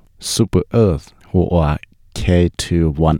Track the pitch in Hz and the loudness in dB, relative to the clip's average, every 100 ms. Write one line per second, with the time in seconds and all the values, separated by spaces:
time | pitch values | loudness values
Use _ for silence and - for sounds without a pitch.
0 | - _ - - 113 90 - 117 107 73 | -16 _ -6 -2 0 -2 0 0 0 0
1 | - _ - 92 85 87 76 73 - _ | -8 _ -4 -2 0 2 0 -2 -8 _
2 | _ - - 87 87 - - 87 80 71 | _ -6 0 2 2 -2 -4 0 0 0
3 | 80 | 0